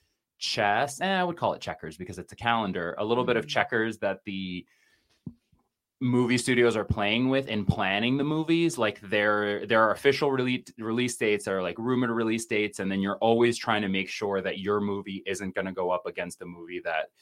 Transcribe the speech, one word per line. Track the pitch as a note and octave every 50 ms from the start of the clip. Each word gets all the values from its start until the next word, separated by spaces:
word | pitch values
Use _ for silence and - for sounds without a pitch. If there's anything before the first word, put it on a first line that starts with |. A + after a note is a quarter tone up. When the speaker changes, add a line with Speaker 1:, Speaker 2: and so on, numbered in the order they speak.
| _ _ _ _ _ _ _ _
Speaker 1:
chess, | - - - A#2+ G#2+ G2+ G2+ A2+ C#3+ - - -
and | F3+ F#3+
I | G3 F#3 F3+
would | F3 E3+
call | - B2 G2+ D#2
it | -
checkers | - - - - - D#2 D#2
because | F2 F#2 F#2 F#2 F2+
it's | E2+ -
a | -
calendar, | - A2 A#2 A#2 A2+ G#2+ G2 F#2 F#2 E2+ F2 - -
a | G#2
little | G#2+ A#2 B2 B2
bit | B2 A#2+
of | A2+ A2
Speaker 2:
Mm-hmm. | -
Speaker 1:
checkers | - B2 - - B2 A2+ A2 A2+ G#2+ -
that | G#2+ G2 G2 - _
the | G#2 G2 F#2+ F#2+ F#2 F2+ F2+ E2+ _ _ _ _ _ _ _ _ _ _ _ _ - - _ _ _ _ _ _ _ _ _ _ _ _ _
movie | C3 B2 B2 B2 B2 A#2+ B2+
studios | B2 - C3+ B2+ A#2+ A#2+ A#2 G#2+
are | A2 G2
playing | - - A2 G2+ G2+ A2 A#2+ B2+ C3
with | C3+ C3+ C3+
in | - A2 G#2 G2
planning | - - A2 G2 F#2+ G2 G#2 A2+ B2 C3
the | C#3+ C#3+
movies. | D3 D3+ D#3 D#3+ D#3+ E3 E3+ E3+ D#3+ E3
Like, | B2+ A2+ G#2 G#2 -
there, | G#2 F#2 G#2+ G#2 G#2 G#2+ G#2 G#2 G#2 G#2 G#2 - -
there | G#2 A2+ A2
are | A2 G#2+
official | G2 - - C#3 C3+ C#3 D3+ C#3+
rele-, | C3+ B2+ B2+ B2+ B2+ B2 - - - -
release | A2 A2+ A2+ A#2+ B2 A#2+ -
dates, | - A#2+ G#2+ G#2 G2+ -
there | G#2+ F#2+ F#2+
are, |
like, | F2+ F2 F2 A2+
rumored | A2+ B2 B2+ B2 B2+ A#2
release | A2+ A#2 A2+ A2 A2+ A#2 A2+
dates, | - A2+ G#2 G#2+ G#2 - -
and | F#2+ F#2+
then | G2 G2
you're | G2 G2 G2+ -
always | A2 A2+ A#2 A#2 A#2+ A#2+ A#2+
trying | - - A#2+ A2 G#2
to | G#2 F#2+
make | F#2+ F#2+ F#2+ -
sure | - - A2 G2+ G2 F#2+
that | F#2+ F#2+ D#2 G2
your | F#2 G2+ G#2 G#2
movie | G2+ G2+ G2 G2+ F#2+ G2 F#2+ F#2 -
isn't | G2 F#2+ F2+ G2+ F#2+ F#2
gonna | G2+ F#2 F#2+
go | F#2+ F#2+ F#2 F2+
up | F2+ F2+ -
against | F#2 E2+ F#2+ F2+ F2+ - -
a | F#2
movie | F2 F2 E2+ E2+ E2+ F2+ F2
that | E2+ E2+ D#2+ D#2 - - _ _